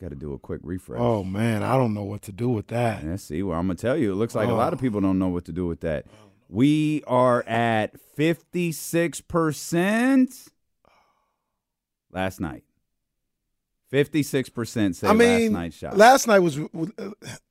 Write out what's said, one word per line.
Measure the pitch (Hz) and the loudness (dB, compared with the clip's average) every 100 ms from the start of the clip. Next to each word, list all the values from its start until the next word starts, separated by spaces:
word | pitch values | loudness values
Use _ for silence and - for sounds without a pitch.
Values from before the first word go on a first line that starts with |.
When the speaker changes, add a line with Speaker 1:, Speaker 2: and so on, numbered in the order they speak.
Speaker 1:
gotta | 90 71 | -14 -10
do | 76 | -10
a | 67 | -10
quick | - 80 | -10 -10
refresh. | - 92 - 117 | -8 -10 -8 -2
Speaker 2:
Oh, | 120 110 | 0 0
man, | 92 98 117 107 | -2 -2 -2 -2
I | 101 131 | 0 2
don't | 120 | 2
know | 104 | -2
what | 98 104 | -6 -10
to | - | -12
do | 95 123 | -6 -2
with | 110 - | -2 -4
that. | 117 117 98 | -2 -2 -2
Speaker 1:
Yeah, | 76 98 | -6 -8
see, | - 76 | -6 -6
well, | 98 82 | -4 -2
I'm | 92 | -2
gonna | 87 | -2
tell | 113 160 | -2 0
you. | 107 | -2
It | 95 | -2
looks | 113 | -2
like | 123 113 | -2 0
a | |
lot | 117 135 | 0 0
of | 165 | -2
Speaker 2:
Oh. | |
Speaker 1:
people | 123 104 | -2 0
don't | 98 95 | 0 2
know | 92 | 0
what | 87 87 | -2 -6
to | |
do | 82 90 | -6 -4
with | 82 | -4
that. | 82 73 - - - _ - | -4 -6 -8 -20 -20 _ -8
We | 95 143 151 151 151 107 | 2 2 4 0 -2 0
are | 123 127 120 - | 2 4 2 0
at | 113 117 110 104 - _ - | 0 2 0 -2 -6 _ -2
fifty-six | 160 165 _ 180 170 151 - 170 170 - | 0 0 _ -4 -2 -4 -4 -2 -2 -4
percent | - 170 160 143 - 170 185 220 254 269 254 - - _ _ _ _ _ _ _ _ _ _ _ _ _ _ _ _ | -4 -2 0 -2 -4 0 0 2 4 4 2 -2 -20 _ _ _ _ _ _ _ _ _ _ _ _ _ _ _ _
last | 92 95 - | -6 -6 -4
night. | 82 60 - _ _ _ _ _ _ _ _ _ _ _ _ | -8 -10 -18 _ _ _ _ _ _ _ _ _ _ _ _
Fifty-six | 135 143 156 135 139 123 | 0 0 0 0 -2 -4
percent | - 113 117 101 85 | -6 -6 -2 -2 2
say | - | 4
Speaker 2:
I | |
mean, | 220 240 233 226 | 6 6 4 2
Speaker 1:
last | 202 | -2
night | 170 | -6
shot. | - - 196 | -10 0 6
Speaker 2:
last | 226 262 240 | 8 8 6
night | 202 | 4
was, | 175 143 | 4 -2
uh, | 151 165 165 - | -8 -8 -8 -8
it | 196 - - - _ | -14 -14 -18 -20 _